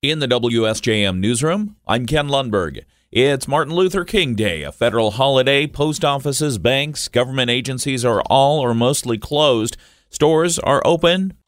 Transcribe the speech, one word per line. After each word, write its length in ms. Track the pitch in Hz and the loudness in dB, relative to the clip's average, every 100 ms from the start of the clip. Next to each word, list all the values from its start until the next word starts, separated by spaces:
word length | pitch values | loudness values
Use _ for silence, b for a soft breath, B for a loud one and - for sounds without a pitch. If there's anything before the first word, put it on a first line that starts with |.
| 139 | 0
In 140 | 156 | -2
the 80 | 139 | 0
W 400 | 123 120 117 110 | 0 0 2 0
S 140 | 110 | 0
J 220 | - 107 | 0 2
M 160 | 101 92 | 2 0
newsroom, 580 | 101 120 151 185 214 - - | 0 0 0 -2 -4 -8 -4
I'm 180 | 113 120 | -2 0
Ken 220 | 151 143 | -2 0
Lundberg. 560 | 139 131 104 85 71 - _ _ | 0 0 -2 -2 -6 -18 _ _
It's 360 | 101 131 139 - | 2 2 2 -2
Martin 260 | 139 143 | -2 -2
Luther 320 | 165 190 196 175 | 0 0 0 -2
King 300 | 220 160 110 | -2 0 0
Day, 260 | 107 82 | -2 -2
a 100 | 71 | -8
federal 380 | - 117 110 110 | -2 0 2 0
holiday. 560 | 104 135 135 127 139 147 | 2 2 2 4 2 0
Post 400 | - 151 151 156 | -2 -4 0 -2
offices, 540 | 143 139 135 151 117 | -2 -2 -2 -2 0
banks, 480 | 82 135 147 147 - | 0 0 -2 -6 -4
government 420 | 120 127 131 123 | -2 -2 -2 0
agencies 560 | 120 127 131 143 131 120 | -2 -2 -6 -4 -2 0
are 160 | 107 - | 0 2
all 300 | 131 139 151 | 4 4 2
or 160 | 127 117 | 0 2
mostly 420 | 120 147 123 113 | 2 0 -2 -4
closed. 600 | - 147 151 120 110 - b b b | -4 0 2 2 0 -6 b b b
Stores 480 | - 147 160 175 170 | 0 2 2 0 -2
are 240 | - 139 - | 0 2 2
open. 480 | 165 170 185 190 - | 2 2 2 -2 -8